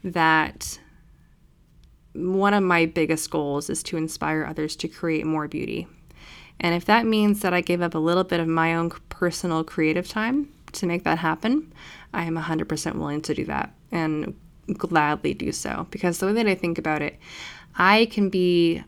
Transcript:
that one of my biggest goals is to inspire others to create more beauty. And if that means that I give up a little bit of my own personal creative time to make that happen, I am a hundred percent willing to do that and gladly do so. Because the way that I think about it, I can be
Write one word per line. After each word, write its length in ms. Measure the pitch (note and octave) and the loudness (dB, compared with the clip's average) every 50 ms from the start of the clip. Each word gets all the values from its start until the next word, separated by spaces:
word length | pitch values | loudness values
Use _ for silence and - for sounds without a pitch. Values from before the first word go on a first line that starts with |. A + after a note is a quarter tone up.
| - | -8
that 720 | F#3 F3 F3+ D#3+ D#3+ D#3+ D#3 D#3 - - - - - - - - - - - _ - - _ - _ - _ _ _ _ _ _ _ _ - - - - _ _ _ | -4 0 2 4 6 6 4 2 0 -4 -10 -10 -10 -12 -12 -16 -20 -20 -20 _ -20 -20 _ -20 _ -20 _ _ _ _ _ _ _ _ -20 -20 -20 -20 _ _ _
one 420 | - - F3 F#3 F#3 F#3+ G3 G3+ G#3 | -8 -4 -2 0 2 4 4 4 4
of 80 | G3+ | 4
my 240 | F#3+ F3+ F3 E3+ E3 | 4 4 4 4 4
biggest 440 | E3 E3 F3 D#3+ D3+ D#3+ D#3 - - | 4 2 0 2 2 0 -2 -2 -4
goals 400 | - D#3 D3 C#3+ C#3+ C#3+ D3 - | -2 -2 -2 0 -2 -2 -2 -4
is 120 | - - - | -6 -6 -6
to 120 | - - | -6 -4
inspire 480 | E3 D#3+ D#3+ - - - D#3 D#3 D#3 D#3 | -4 -4 -4 -6 -4 -4 -2 -2 -2 -2
others 320 | D3+ D#3 D#3 D3+ D3+ - | -4 -4 -6 -6 -6 -6
to 120 | - - D#3+ | -6 -8 -8
create 360 | - - - E3+ D#3+ D3+ D#3 | -8 -4 -2 -2 0 0 0
more 240 | D#3 D#3 D#3 D3+ D3 | 0 -2 -2 -2 -4
beauty. 380 | - D3+ - - - E3+ F3 - - - - - - - - - - - - - - - | -6 -6 -6 -6 -6 -8 -8 -10 -14 -20 -20 -20 -20 -20 -20 -20 -20 -20 -20 -20 -10 -2
And 160 | - E3+ E3+ | 0 0 0
if 100 | F3 E3+ | 0 2
that 200 | - G#3 A#3 A#3 | 4 4 4 4
means 340 | A3+ A3 G#3+ G#3 G#3 G3+ G#3 | 4 2 4 4 4 4 2
that 140 | - F#3 F3 | 2 2 2
I 80 | F3+ | 2
give 180 | F3 - F3 F3 | 2 2 0 0
up 140 | F3 E3+ E3+ | 0 -2 0
a 40 | D#3+ | 0
little 260 | D#3 E3 F3 F#3 F#3 | 2 4 4 2 2
bit 160 | F#3 F3+ E3+ | 2 0 0
of 80 | E3 E3 | 0 2
my 260 | D#3+ E3 D#3+ E3 E3 | 2 2 2 2 2
own 160 | E3 E3+ E3+ - - - - | 0 0 -2 -4 -8 -16 -16
personal 560 | - - F3+ F3 E3 - - F3 E3 D#3+ D#3+ | -6 -2 -2 -2 -2 -2 -4 -2 -2 -2 -2
creative 440 | - - - D#3 D#3 D#3 F3 F3+ - | -4 -2 0 2 2 2 0 -4 -4
time 420 | - G#3+ G#3+ A3+ B3+ D4 C#4+ C#4+ - - - - | -4 -4 -2 0 -2 -2 -4 -4 -10 -20 -20 -16
to 140 | - - - | -8 -4 -2
make 180 | E3+ E3+ F3 F3 | -2 -2 0 0
that 140 | E3 D#3+ E3 | 0 0 2
happen, 540 | F3 D#3+ D#3+ D#3+ - A3 B3+ D#4 D#4+ - - - - - - - - - | 0 -2 -2 0 0 0 0 0 -2 -4 -18 -20 -20 -20 -20 -20 -20 -8
I 120 | - E3+ E3+ | -6 -6 -4
am 120 | E3 E3 | -4 -4
a 60 | E3 | -4
hundred 260 | D#3 E3 D#3+ D#3+ - - | -2 -2 -2 -2 -2 -4
percent 280 | D#3 D3+ - F3 D#3+ | -4 -4 -4 -6 -4
willing 260 | D#3+ D#3 D3 C#3+ D3+ | -4 -4 -4 -4 -6
to 120 | D3+ - D3+ | -4 -4 -4
do 100 | - - | -4 -4
that 260 | - C#3+ - - - - _ _ - | -4 -4 -4 -4 -6 -10 _ _ -8
and 440 | - E3+ D#3+ D#3 D#3 D3+ D3+ - - - - - - - - - - | -4 -4 -2 -2 -2 -4 -6 -8 -10 -14 -20 -20 -20 -18 -10 -10 -6
gladly 580 | - - E3 E3 D#3+ D3+ D3 D3+ D3 - D3 | -4 -4 0 2 2 2 2 0 0 -2 -4
do 200 | C#3 - - - | -4 -2 -6 -6
so. 340 | - - - - - - F3 - | -6 -6 -6 -6 -6 -6 -8 -8
Because 280 | - - - F3+ E3+ - | -8 -2 -2 -2 0 0
the 80 | F#3+ | 0
way 60 | F#3+ G#3+ | 0 0
that 120 | A3+ A3+ | 2 2
I 80 | G#3 F#3+ | 2 0
think 220 | F#3 - E3+ E3+ | 0 -2 -4 -4
about 240 | E3 D#3 D#3 D#3 D3+ | -2 -2 -2 -2 -2
it, 180 | D3+ - - - - - - - - - - - - - - | -4 -6 -8 -10 -20 -20 -18 -16 -16 -16 -18 -20 -20 -18 -2
I 300 | - F3+ F#3 G#3 A3 A#3 A3+ | 2 4 6 6 6 4 4
can 180 | - A3 G3+ F#3+ | 4 0 0 2
be 540 | F3 F#3 F3+ F3+ F3 E3+ E3+ E3+ E3 - - | 2 2 4 4 6 6 4 4 2 0 -6